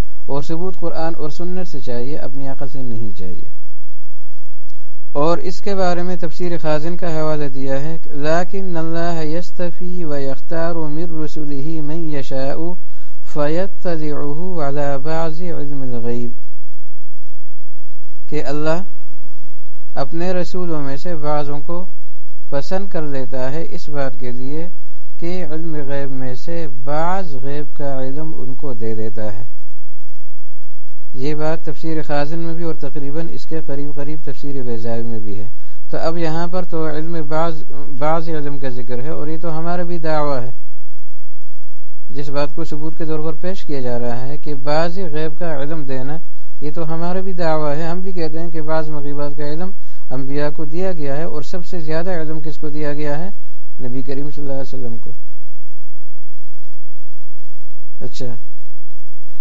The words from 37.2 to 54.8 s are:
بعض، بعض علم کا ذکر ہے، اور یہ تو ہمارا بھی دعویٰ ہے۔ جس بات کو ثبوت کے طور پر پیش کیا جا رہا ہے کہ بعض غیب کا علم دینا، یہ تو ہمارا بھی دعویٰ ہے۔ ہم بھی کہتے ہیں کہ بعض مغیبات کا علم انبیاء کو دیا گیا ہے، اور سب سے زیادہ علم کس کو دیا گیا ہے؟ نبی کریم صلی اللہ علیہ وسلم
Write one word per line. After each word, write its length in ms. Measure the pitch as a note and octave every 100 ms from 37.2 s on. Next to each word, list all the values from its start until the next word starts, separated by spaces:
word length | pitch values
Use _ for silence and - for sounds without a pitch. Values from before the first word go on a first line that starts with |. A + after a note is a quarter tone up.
| D3+
بعض، 340 | D#3 E3+ D#3+ - - - C3
بعض 320 | D3+ E3 E3
علم 300 | D#3+ D3 C#3+
کا 100 | C3+
ذکر 340 | B2 A#2+ B2
ہے، 60 | C#3+
اور 180 | E3 D3+
یہ 100 | D#3+
تو 220 | E3+ D#3
ہمارا 240 | E3+ F3
بھی 140 | E3+ F3
دعویٰ 440 | D#3+ D#3 D3 C3+
ہے۔ 100 | C3 - - - - - - - - - - - - - - - -
جس 200 | C#3 C#3
بات 260 | C#3 D3 D#3+
کو 80 |
ثبوت 340 | D#3+ D3+ D#3 D#3
کے 80 | D#3+
طور 140 | D#3
پر 140 | D#3
پیش 320 | D#3 F3+ F#3+ -
کیا 140 | C#3
جا 200 | B2 A#2+
رہا 280 | A#2+ A#2+ C3
ہے 100 | D3
کہ 160 | D3
بعض 460 | C#3 C#3 D3+ E3+ F3
غیب 400 | F3 D3+ D#3+ D#3+
کا 220 | E3+ C#3+
علم 220 | C#3+ D#3+
دینا، 340 | C#3 C3 C3 D#3+ - - - -
یہ 100 | D3
تو 220 | D#3+ D#3+
ہمارا 260 | E3 F3 F#3+
بھی 140 | F#3+
دعویٰ 420 | F3+ E3 D#3 D3+ D3
ہے۔ 120 | E3
ہم 120 | F3
بھی 120 | F3+
کہتے 280 | - D#3 D#3
ہیں 100 | -
کہ 120 | E3
بعض 280 | D#3 D#3 D#3
مغیبات 420 | D3+ C#3+ C#3+ D3 C#3+
کا 60 |
علم 280 | D3 D#3 F#3 - - - -
انبیاء 380 | C3 C3+ C#3+ D3
کو 160 | D3+ D3+
دیا 260 | E3 F#3+
گیا 240 | E3+ C#3+ C#3
ہے، 60 |
اور 180 | E3+ D3+
سب 240 | C#3+ F#3 F3
سے 140 | F3
زیادہ 320 | D3+ D#3+ F#3+
علم 300 | F3 D#3 D#3+
کس 160 | D#3 D3
کو 120 | D#3
دیا 240 | D3 D3
گیا 260 | D3 D3 D3
ہے؟ 100 | F#3 - - - - -
نبی 220 | B2+ C3
کریم 280 | C3 C3+ D3
صلی 120 | D3
اللہ 120 | C#3+
علیہ 80 | C3+
وسلم 360 | C3 C3